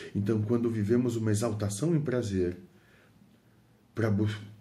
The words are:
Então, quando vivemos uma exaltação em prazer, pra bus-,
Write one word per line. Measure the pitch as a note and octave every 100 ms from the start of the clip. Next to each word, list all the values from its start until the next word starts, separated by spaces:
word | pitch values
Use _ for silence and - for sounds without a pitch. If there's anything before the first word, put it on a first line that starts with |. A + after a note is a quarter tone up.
| -
Então, | - G2+ A2
quando | G#2+ A#2+ A#2+
vivemos | A2 G2+ A#2+ B2 A2+
uma | A2
exaltação | G#2 A#2 G#2 G2+ - D#3+
em | D#3+
prazer, | D3 B2+ G#2+ F#2+ F2 F2+ - - - - - - - - _ _ _ _ _
pra | - A2
bus-, | G2+ G#2+ - - -